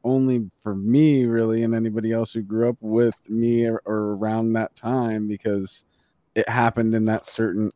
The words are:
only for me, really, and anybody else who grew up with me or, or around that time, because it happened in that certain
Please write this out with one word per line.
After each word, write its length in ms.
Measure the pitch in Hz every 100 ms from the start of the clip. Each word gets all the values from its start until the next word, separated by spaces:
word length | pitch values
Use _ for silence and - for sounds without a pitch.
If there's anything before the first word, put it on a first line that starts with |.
only 460 | 120 131 131 123 98 -
for 100 | 110
me, 520 | 98 104 135 156 139 120
really, 360 | 113 113 113
and 140 | 113 113
anybody 360 | 113 110 113
else 220 | 113 113
who 80 | 113
grew 280 | 101 110 117
up 80 | 120
with 500 | 110 113 120 - -
me 360 | 110 117 117 117
or, 160 | 113 -
or 300 | 107 104 101
around 380 | 107 110 113
that 220 | 113 110 -
time, 520 | 117 127 117 110 107
because 560 | 104 110 101 95 - - _ _ _ _
it 160 | 113 -
happened 460 | 120 117 120 113 113
in 100 | 110
that 220 | 107 -
certain 440 | - 110 95 107